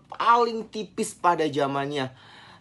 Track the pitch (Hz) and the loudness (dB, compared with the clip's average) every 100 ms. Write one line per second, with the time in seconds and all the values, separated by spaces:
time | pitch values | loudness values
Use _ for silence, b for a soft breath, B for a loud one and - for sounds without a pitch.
0 | _ - 208 233 233 226 - 220 180 - | _ -2 4 4 4 -2 -8 -10 -8 -6
1 | 214 - 180 160 156 139 139 139 139 147 | -6 0 0 2 0 0 0 -2 -4 -4
2 | 131 B B B B B | -6 B B B B B